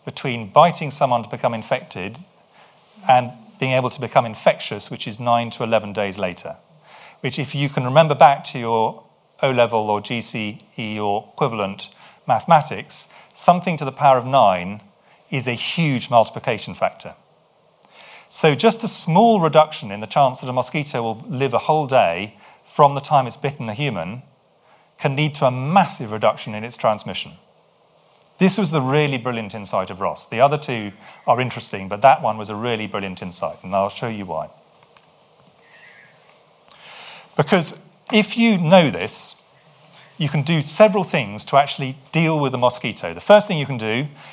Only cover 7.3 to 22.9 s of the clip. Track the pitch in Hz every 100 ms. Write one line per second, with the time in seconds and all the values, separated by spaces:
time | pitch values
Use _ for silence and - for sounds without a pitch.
7.3 | 139 131 143 143 143 127 139 160 139 160
8.3 | 139 - 131 117 113 110 110 - _ _
9.3 | _ 139 123 117 113 107 104 - 120 107
10.3 | 120 107 107 _ - 110 107 104 104 -
11.3 | - 135 113 98 98 - - - _ -
12.3 | 113 - 160 139 101 131 - - - -
13.3 | - - 180 185 156 139 131 147 131 123
14.3 | 135 107 92 90 104 - _ _ _ _
15.3 | 135 127 117 - - 160 127 - 120 107
16.3 | - - 110 - 87 92 - 87 - _
17.3 | _ _ _ _ _ _ - - - -
18.3 | - 180 139 220 226 220 - - 165 233
19.3 | 214 165 151 156 - 107 101 110 151 135
20.3 | 123 131 127 120 156 143 127 113 110 -
21.3 | 127 135 117 - 156 139 131 92 85 104
22.3 | - - - _ - 143